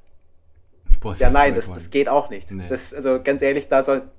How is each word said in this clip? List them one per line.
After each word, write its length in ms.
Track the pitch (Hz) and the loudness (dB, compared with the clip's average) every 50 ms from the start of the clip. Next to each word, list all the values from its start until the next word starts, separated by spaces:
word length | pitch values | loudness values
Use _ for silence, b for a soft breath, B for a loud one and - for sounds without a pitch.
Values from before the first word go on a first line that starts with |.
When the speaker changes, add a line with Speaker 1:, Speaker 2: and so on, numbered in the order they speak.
| - _ - - _ _ _ - _ _ - _ - _ _ _ _ - - - | -20 _ -20 -20 _ _ _ -20 _ _ -20 _ -20 _ _ _ _ 4 4 4
Speaker 1:
Boah, 140 | - 107 92 | 4 -2 -2
Speaker 2:
Ja, 140 | - 127 123 | 2 4 4
Speaker 1:
das 40 | 127 | 6
Speaker 2:
nein, 180 | 143 143 143 123 | 6 4 4 2
Speaker 1:
ist 40 | 117 | -2
Speaker 2:
das, 60 | 107 101 | -6 -8
Speaker 1:
so 60 | 90 | -10
Speaker 2:
das 140 | 85 85 90 | -14 -12 -4
geht 200 | - 139 139 123 | -2 -2 0 2
auch 200 | 131 143 143 143 | 0 0 0 -2
nicht. 220 | 113 101 - - | -10 -14 -14 -12
Speaker 1:
Nee. 160 | 101 95 90 87 | -12 -12 -10 -8
Speaker 2:
Das, 240 | 131 127 - - - | -8 -10 -10 -12 -12
also 280 | 143 131 135 131 127 127 | -8 -4 -2 -2 -2 -2
ganz 180 | 143 139 139 | -2 -2 -2
ehrlich, 260 | 143 139 139 143 139 - | 0 -2 -2 -2 -4 0
da 140 | 143 135 | 0 0
soll, 280 | 135 139 139 131 131 - - | 2 0 -2 -4 -4 -10 -8